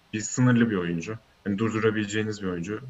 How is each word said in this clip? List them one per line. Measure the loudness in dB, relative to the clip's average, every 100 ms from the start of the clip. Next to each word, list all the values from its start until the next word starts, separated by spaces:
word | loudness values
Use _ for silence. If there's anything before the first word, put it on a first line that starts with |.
| _
bir | -6
sınırlı | -4 2 4 6 4
bir | 2
oyuncu. | -2 -4 -6 -10 -14 _ -4
Yani | -2
durdurabileceğiniz | 0 2 2 2 -2 -2 -4 -4
bir | -6
oyuncu. | -6 -6 -8